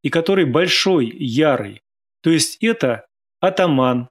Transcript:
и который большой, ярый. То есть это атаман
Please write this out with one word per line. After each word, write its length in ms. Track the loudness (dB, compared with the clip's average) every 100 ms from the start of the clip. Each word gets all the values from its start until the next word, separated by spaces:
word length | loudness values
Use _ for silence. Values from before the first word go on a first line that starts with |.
и 60 | -2
который 360 | -2 0 0 2
большой, 640 | 0 0 0 0 0 0
ярый. 720 | -4 -4 0 2 0 -4 -14 _ _ _ _
То 80 | 0
есть 280 | 0 -2 -2
это 440 | -2 0 -2 -4 -10 _ _ _
атаман 680 | -2 2 2 2 2 0 -6